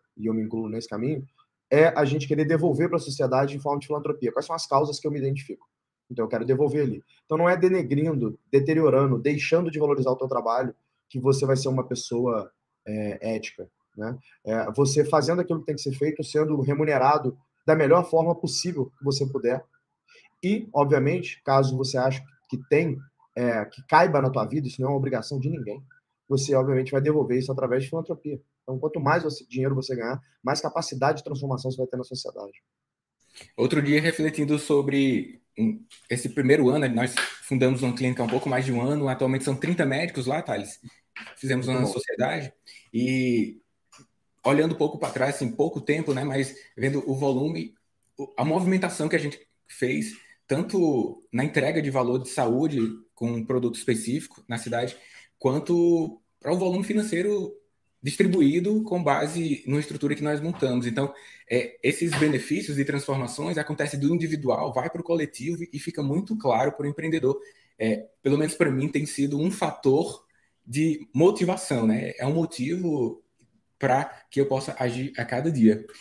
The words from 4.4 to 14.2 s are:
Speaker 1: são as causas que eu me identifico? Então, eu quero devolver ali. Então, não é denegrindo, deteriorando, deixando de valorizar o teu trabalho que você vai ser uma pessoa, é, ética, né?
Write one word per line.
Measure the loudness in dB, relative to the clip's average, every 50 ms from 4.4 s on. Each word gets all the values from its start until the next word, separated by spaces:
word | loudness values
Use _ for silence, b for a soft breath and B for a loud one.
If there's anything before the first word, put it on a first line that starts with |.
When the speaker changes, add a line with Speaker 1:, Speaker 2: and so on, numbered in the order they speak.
| -4
Speaker 1:
são | -4 -6
as | -6 -4
causas | 0 2 2 2 0 -2 -6
que | -6
eu | -6
me | -4 -2
identifico? | -2 -4 -4 -4 -8 -12 -14 -14 _ _ _ _ _ _ _ _ _ _
Então, | -4 -4 -2
eu | -2
quero | -2 -2 2
devolver | 2 4 4 4 2 4 2 0
ali. | 0 -2 -6 -10 b b b b
Então, | _ 0
não | 4 4 4
é | 6
denegrindo, | 6 4 4 4 2 2 0 0 2 2 0 0 0 -2 -2 -4 -8 _ _
deteriorando, | 4 4 4 4 4 4 6 6 6 6 6 4 2 2
deixando | 2 0 0 0 2 2 2 2 2 0
de | 0
valorizar | 0 2 2 2 2 2 0
o | 0
teu | 0 -2
trabalho | -2 -2 -2 0 0 0 0 -2 -4 -6 _ _ _ _ _ _ _
que | -8 0
você | 2 2 2 4 2
vai | 2 2
ser | 2 2
uma | 0 0 -2 -2
pessoa, | -4 -6 -8 -6 -4 -2 -2 0 0 -2 -2 -6 -8 _ _ _ _ _ _ _
é, | -8 -6 -4 -4 -6 -6 -6 -6 -4 -4
ética, | -4 -6 -10 -12 -14 -16 -18 _ _ _ _ _
né? | -10 -8 -8 -8 -10